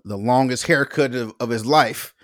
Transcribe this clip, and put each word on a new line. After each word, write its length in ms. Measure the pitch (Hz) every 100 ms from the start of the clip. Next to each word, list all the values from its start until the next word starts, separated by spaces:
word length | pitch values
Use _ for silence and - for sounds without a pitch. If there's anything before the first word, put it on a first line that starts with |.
the 140 | 101 101
longest 480 | 113 127 131 123 -
haircut 480 | 147 143 - 135
of, 180 | 123 110 -
of 80 | 117
his 160 | 117
life. 500 | 117 151 117 - - _